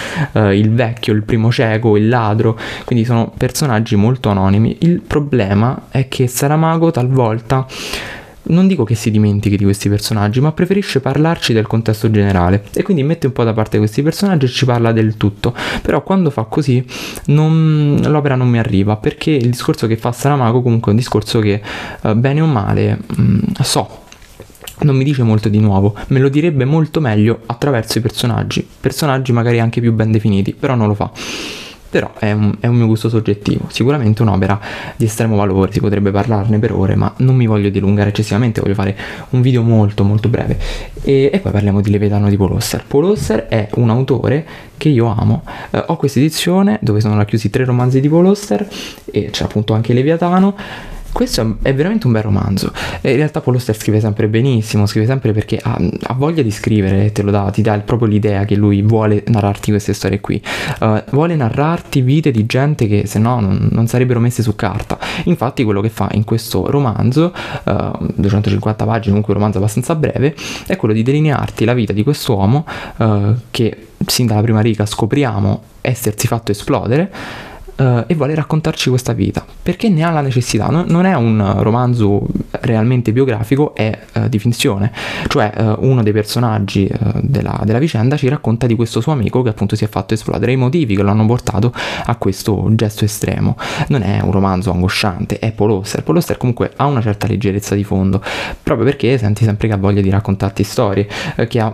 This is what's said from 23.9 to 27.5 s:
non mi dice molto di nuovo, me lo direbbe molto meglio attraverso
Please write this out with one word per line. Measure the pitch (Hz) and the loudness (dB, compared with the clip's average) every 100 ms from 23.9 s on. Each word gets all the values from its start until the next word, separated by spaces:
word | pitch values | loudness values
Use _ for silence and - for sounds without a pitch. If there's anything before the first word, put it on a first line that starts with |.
| - - - - - - - - - | -10 -20 -20 -20 -20 -20 -20 -18 -2
non | 151 131 | 0 2
mi | |
dice | 135 131 | 2 2
molto | 117 107 107 | 2 2 2
di | 104 | 2
nuovo, | 107 95 101 104 - | 4 4 2 0 -2
me | 135 | 2
lo | 135 | 2
direbbe | 143 170 139 | 2 2 2
molto | 127 160 151 170 | 2 2 0 0
meglio | 139 104 107 113 | 0 2 2 0
attraverso | - | -4